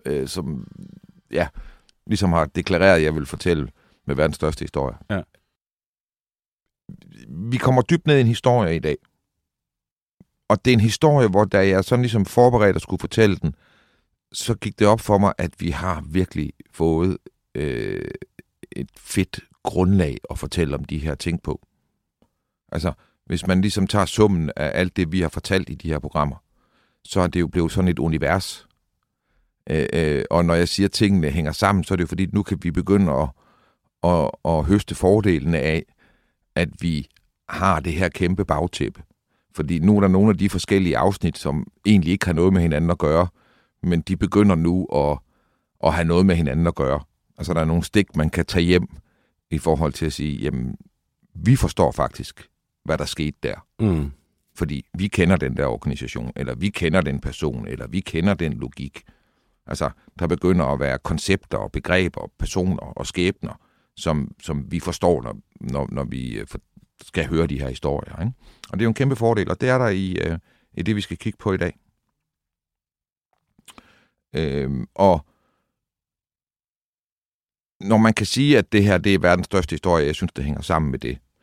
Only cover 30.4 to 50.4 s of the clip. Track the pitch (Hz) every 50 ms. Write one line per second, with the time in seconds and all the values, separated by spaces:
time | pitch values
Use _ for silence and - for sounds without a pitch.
30.4 | 87 85 85 85 87 82 - - 98 98 - - 110 101 101 92 78 73 69 85
31.4 | 78 76 76 - 98 98 101 95 82 - 98 87 87 80 - 87 95 87 - 101
32.4 | 101 - 101 - - 87 76 92 82 - 98 101 98 82 69 65 78 69 - _
33.4 | _ _ _ _ _ _ _ _ _ _ _ _ - 87 90 82 73 - - -
34.4 | - 80 82 78 73 76 98 104 - - 90 - - 92 101 110 101 104 87 73
35.4 | 65 80 85 76 65 80 78 82 - - _ _ _ _ _ _ _ _ _ _
36.4 | _ _ - - 87 - - - 87 85 80 73 69 - _ _ _ _ _ _
37.4 | _ - - - 95 98 90 78 73 85 80 82 95 85 - - 92 87 92 90
38.4 | 98 - 80 73 82 90 - - 71 58 - - - _ _ _ _ _ _ _
39.4 | _ _ - - 80 71 87 80 80 98 107 101 101 95 92 95 101 110 101 85
40.4 | 98 101 - 92 - - 101 98 95 85 69 58 71 98 98 - - 85 - -
41.4 | - 78 69 78 - - - _ - 104 107 98 78 82 90 92 - 92 87 78
42.4 | 87 95 95 92 85 82 76 73 82 85 87 - 85 73 78 82 90 90 - _
43.4 | _ _ _ _ _ _ _ _ - 90 87 85 80 - 95 80 - 92 - 101
44.4 | 104 101 92 80 82 85 90 92 87 - - 73 71 73 73 - - _ _ _
45.4 | _ _ _ _ _ _ _ _ - 82 78 87 85 82 85 90 95 98 87 85
46.4 | 82 69 65 78 82 85 85 - 71 65 69 71 69 - _ _ _ _ _ -
47.4 | 92 - 87 80 80 80 82 85 80 - - 107 95 - - 80 78 76 - -
48.4 | 82 - - 92 85 87 87 90 90 - - - - _ _ _ _ _ _ _
49.4 | _ _ - 76 - 82 78 73 80 76 71 - 82 78 - - 73 73 71 -